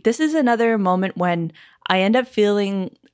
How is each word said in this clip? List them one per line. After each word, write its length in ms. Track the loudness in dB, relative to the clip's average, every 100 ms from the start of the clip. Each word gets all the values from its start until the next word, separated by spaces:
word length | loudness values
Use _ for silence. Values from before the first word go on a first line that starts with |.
this 160 | -2 0
is 140 | 0
another 440 | 0 0 2 2 0
moment 380 | 0 0 -2 -2
when 360 | -2 -2 -4 -10 -20 _ -2
I 120 | 0
end 140 | 2 2
up 120 | 0
feeling 680 | 0 0 0 -2 -4 -6 -10 _